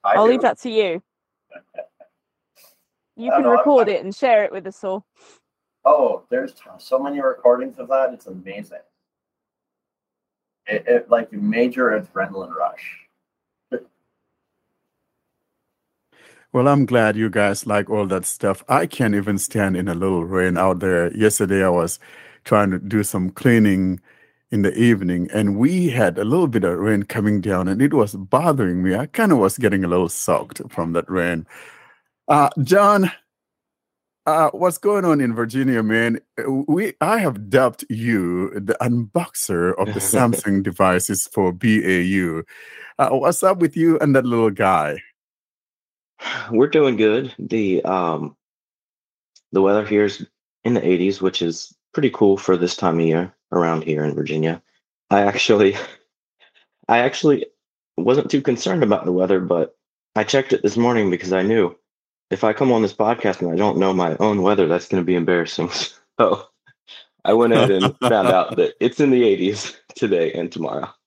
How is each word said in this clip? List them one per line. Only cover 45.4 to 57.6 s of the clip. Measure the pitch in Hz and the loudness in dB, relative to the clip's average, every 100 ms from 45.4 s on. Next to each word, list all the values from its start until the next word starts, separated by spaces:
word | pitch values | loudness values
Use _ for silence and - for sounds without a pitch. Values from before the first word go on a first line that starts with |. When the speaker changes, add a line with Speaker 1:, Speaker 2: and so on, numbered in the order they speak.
| _ _ _ _ _ _ _ _ - - - | _ _ _ _ _ _ _ _ -12 -10 -2
Speaker 4:
We're | 113 147 | 2 2
doing | 160 139 110 | 4 2 4
good. | 107 110 135 - | 2 2 -4 -12
The, | - 113 101 90 | -6 -2 0 0
um, | - 92 85 78 76 - _ _ _ _ _ _ _ _ _ _ _ | 0 -2 -2 -4 -6 -12 _ _ _ _ _ _ _ _ _ _ _
the | 95 | 2
weather | 95 104 104 | 4 2 2
here | 104 104 | 2 0
is | 95 - _ _ _ | -2 -16 _ _ _
in | 113 120 | -2 0
the | - | 2
eighties, | 90 92 95 | 2 0 0
which | 92 - | -2 -2
is | 85 82 - _ _ | -4 -6 -12 _ _
pretty | - 139 | -2 -2
cool | - 104 98 | 2 2 2
for | - 92 | 2 0
this | 87 - | 0 -2
time | 92 82 | -2 2
of | 82 | 2
year | 80 90 _ _ | 0 -2 _ _
around | 87 82 82 | -2 0 -2
here | 78 76 76 | -4 -4 -4
in | |
Virginia. | 73 73 78 80 85 _ _ _ _ _ | -4 -4 -2 -2 -4 _ _ _ _ _
I | 101 | 0
actually, | 101 101 - 107 101 98 - - _ _ _ | 2 -2 2 4 4 2 -10 -18 _ _ _
<laughs> | _ _ _ _ _ - | _ _ _ _ _ 0
I | 117 | 2
actually | 127 - 156 139 - _ | 2 0 2 2 -2 _